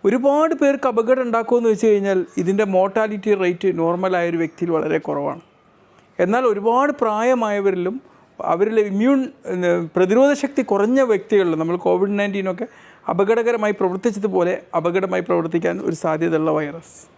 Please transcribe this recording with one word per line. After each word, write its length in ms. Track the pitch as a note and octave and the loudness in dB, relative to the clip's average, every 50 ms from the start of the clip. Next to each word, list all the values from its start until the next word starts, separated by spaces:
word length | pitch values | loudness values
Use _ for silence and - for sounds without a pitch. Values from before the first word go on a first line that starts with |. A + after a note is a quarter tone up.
| - | 2
ഒരുപാട് 500 | G3+ A3+ B3+ B3 C#4 C#4 D4 D#4+ D#4+ - | 2 0 2 2 2 2 2 2 0 2
പേർക്ക് 340 | - C#4+ C#4 C#4 C#4 C#4 B3+ | 2 2 2 2 2 -2 0
അപകടം 340 | A#3 A#3 A3+ A3+ C4 C4 | 0 0 2 2 2 0
ഉണ്ടാക്കുമെന്ന് 480 | B3+ A#3+ A3+ A#3 A3+ A3+ A#3+ A#3+ A#3 A3+ | 2 -2 -2 -2 0 2 0 2 2 2
വെച്ച് 160 | G#3+ G3+ - | 2 2 4
കഴിഞ്ഞാൽ 400 | A3 G#3 G3+ G3 G3+ G3 F#3 F3 - - | 4 4 4 2 0 0 0 -2 -4 -6
ഇതിൻ്റെ 280 | - F3 F3 G3 G3+ G#3+ | -4 -2 0 0 0 0
മോർട്ടാലിറ്റി 720 | G3+ F#3+ F#3 F#3+ G3 G3 A3+ G#3+ G#3+ G#3+ G3+ F#3+ G#3+ G#3 | 2 2 2 0 2 0 -2 -2 -2 -4 -6 0 0 0
റേറ്റ് 440 | G3 F#3 F3 F3+ F3 - F#3+ F3 E3 | 2 2 -2 -2 0 -2 -2 0 0
നോർമലായൊരു 580 | E3 E3 F3 F3+ F#3+ F#3 F#3 F3 E3+ E3+ E3+ | 0 0 0 0 -2 0 0 0 0 -2 -2
വ്യക്തിയിൽ 340 | E3 E3 D#3+ - - F3 E3+ | -2 -4 -4 -4 -6 -4 -2
വളരെ 280 | E3 D#3 D#3 D#3 D#3+ D#3+ | -2 -2 0 0 -2 -2
കുറവാണ്. 440 | D3+ - D3 C#3+ C#3+ D3 C#3 - - _ _ _ _ _ _ _ _ _ _ _ _ _ _ - | -2 -4 -6 -4 -4 -6 -8 -10 -16 _ _ _ _ _ _ _ _ _ _ _ _ _ _ -2
എന്നാൽ 260 | F3 F3+ G#3+ B3 C4 | 0 0 2 2 2
ഒരുപാട് 460 | A#3+ G#3 G3+ G3+ A3+ A#3 B3+ C#4 D4 C#4+ - | 0 0 0 0 0 2 2 2 0 0 -2
പ്രായമായവരിലും 1000 | A#3+ A3 G#3 G#3+ A3+ B3+ C4 A#3+ A3+ G#3+ G#3 G#3 G3 G3 F#3+ F3+ F3 F3+ A3+ C4+ _ - _ _ _ _ _ - - - | -2 -2 0 0 0 0 0 0 0 -2 -2 0 0 0 0 0 -4 -4 -6 -8 _ -18 _ _ _ _ _ -8 -2 -2
അവരിലെ 300 | E3 F3 G3+ A3 A3 A3 | 0 0 0 2 2 0
ഇമ്മ്യൂൺ, 360 | G#3 G#3 F#3+ G3+ A3 C4 C#4 C4+ C4 - - _ _ | 0 0 0 2 2 4 4 2 0 -4 -8 _ _
ഏ, 80 | - F#3 F3+ F3+ F3 F3 F3 E3+ D#3+ _ | -6 -4 -2 0 0 0 0 -2 -2 _
പ്രതിരോധ 360 | F3+ F#3 F#3 G#3+ A#3+ C4+ C#4+ | 0 2 4 4 4 4 4
ശക്തി 300 | C#4+ C#4+ - C4 - - | 4 0 -2 -4 -2 -4
കുറഞ്ഞ 380 | A#3+ - G3+ G3 G3+ A3 B3+ C4+ | 0 0 0 0 2 2 2 2
വ്യക്തികളിലും 580 | C4+ A#3+ G#3+ F#3 - - G#3+ G3+ F#3 F3 D#3+ D#3 | 2 2 0 -2 0 2 2 2 2 2 0 -2
നമ്മൾ 180 | D#3+ E3 F3 | -2 -2 -4
കോവിഡ് 420 | F3+ - F3+ F3+ F3+ G3 G3 G#3 G3+ | -2 0 0 2 2 0 0 0 -2
നയൻറ്റീനൊക്കെ 480 | G3+ G3+ F#3+ G3+ F#3+ F#3+ F3+ F3+ A3 - - - - - - _ - - | -2 -2 -2 -4 -4 -4 -6 -6 -10 -12 -12 -20 -20 -20 -20 _ -6 -4
അപകടകരമായി 640 | E3+ E3+ G3 G3 A3+ A#3 A3+ A#3 A#3 A3 G#3+ G#3+ | 0 0 2 2 2 2 2 0 0 0 -2 -2
പ്രവർത്തിച്ചതുപോലെ 920 | G3+ - G3 F#3 F3+ F#3+ - A#3+ G3+ G3+ G3 G#3 F#3 F#3+ E3+ F3 F#3 - - _ - | -2 0 -2 -2 -2 -2 -4 -4 -4 -2 -6 -2 0 0 0 0 -2 -4 -8 _ -4
അപകടമായി 440 | E3+ D#3+ F3 F3 F#3+ F#3 F#3 F#3 F#3 | -2 -2 0 0 0 -2 0 -4 -4
പ്രവർത്തിക്കാൻ 600 | F3+ F3 F3 E3+ E3 E3 E3+ E3+ E3+ F3 F3 F#3+ | -2 0 -2 -2 -2 -2 -2 -2 -2 -2 -4 -2
ഒരു 140 | F#3+ F3 E3 | -4 -6 -6
സാധ്യതയുള്ള 560 | - - E3 D#3 D#3 E3 D#3+ D#3+ D#3 D#3 D#3+ | -4 -2 -2 -2 0 -2 -2 0 0 0 0
വൈറസ്. 460 | D3+ D#3 D3+ D3 D#3+ E3 - - - - - _ _ | 0 -2 -2 -6 -10 -14 -18 -20 -20 -20 -20 _ _